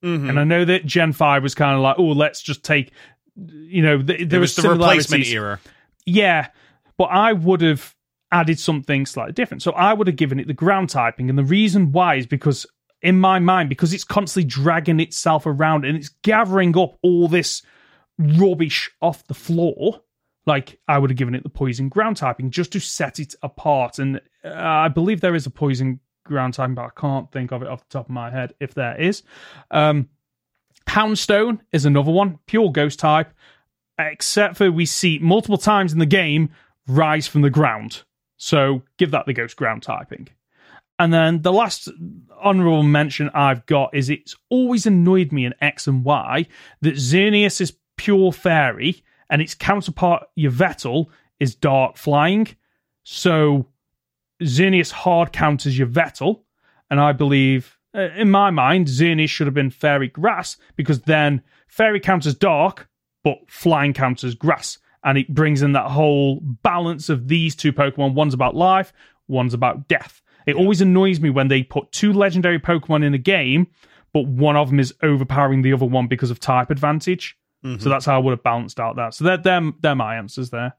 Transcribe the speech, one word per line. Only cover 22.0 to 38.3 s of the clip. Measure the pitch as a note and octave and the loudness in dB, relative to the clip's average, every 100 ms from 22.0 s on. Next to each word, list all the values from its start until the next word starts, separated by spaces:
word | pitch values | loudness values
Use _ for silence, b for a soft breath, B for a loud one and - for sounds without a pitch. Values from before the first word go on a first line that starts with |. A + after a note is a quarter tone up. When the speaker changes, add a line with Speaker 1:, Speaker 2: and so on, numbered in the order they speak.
| A3 G3+ | -2 -2
Speaker 2:
typing | C3 A#2+ C3 | -4 -4 -6
just | E3+ E3+ | -6 -6
to | G3 | -6
set | - - C#3+ - | -8 -6 -8 -8
it | C#3+ - | -14 -12
apart. | C#3 - D#3 C#3 B2 - | -14 -6 -2 0 -2 -4
And, | C3+ C3+ - _ | -6 -6 -10 _
uh, | E3 | -16
I | D#3+ D#3+ D#3 D#3+ | -8 -2 0 2
believe | D3+ F#3 F#3+ | 0 0 0
there | F#3 E3+ | 0 -2
is | C3+ | -4
a | |
poison | - D3 B2+ C3 B2+ _ _ | -4 -4 -2 -4 -6 _ _
ground | - C#3+ B2+ | -8 -4 -4
typing, | B2 B2+ | -4 -6
but | B2 A#2+ | -6 -10
I | - | -8
can't | D3 C3+ - | -4 -4 -6
think | C3+ B2 | -10 -8
of | B2 | -8
it | B2 | -10
off | B2+ _ | -14 _
the | C3+ | -12
top | A#2 | -10
of | |
my | A#2+ A#2 | -10 -8
head | C3 B2 - | -8 -8 -10
if | C#3 | -10
there | - A#2+ - | -6 -6 -2
is. | F3 G3+ B B B B B | -4 -4 B B B B B
Um, | D3+ D3+ D3 - _ _ _ _ _ _ _ - | 0 2 2 -2 _ _ _ _ _ _ _ -4
Houndstone | G#3 G#3+ G#3+ - G#3 A#3 A3 _ | -2 0 -2 2 2 2 -2 _
is | D#3+ | 0
another | D3 C#3+ C#3+ | 2 2 2
one, | F3 G3+ D3+ - | 2 0 -4 -2
pure | G#3+ G3+ | 0 2
ghost | D3 D3 - | 0 -2 0
type, | D#3 D#3 D#3 b b b b _ _ - | 0 0 -2 b b b b _ _ -8
except | D#3 D3+ - G#3 G#3 F3+ | -8 -6 -4 0 0 2
for | G3 | 2
we | E3+ E3 | 2 -2
see | - F3+ D3+ | 0 -2 2
multiple | E3 G#3 - G3+ | 2 2 2 0
times | G#3 G3+ F#3 | 2 2 2
in | D#3 | 0
the | D#3 | 2
game | F#3+ D#3+ D3+ D#3 b b b - | 2 2 0 -2 b b b -2
rise | C3+ D#3 D#3 C#3+ | 0 2 0 -2
from | D3 | 2
the | C#3+ | 2
ground. | D3 C#3+ A2 A2 - _ _ _ | 4 0 -2 -10 -16 _ _ _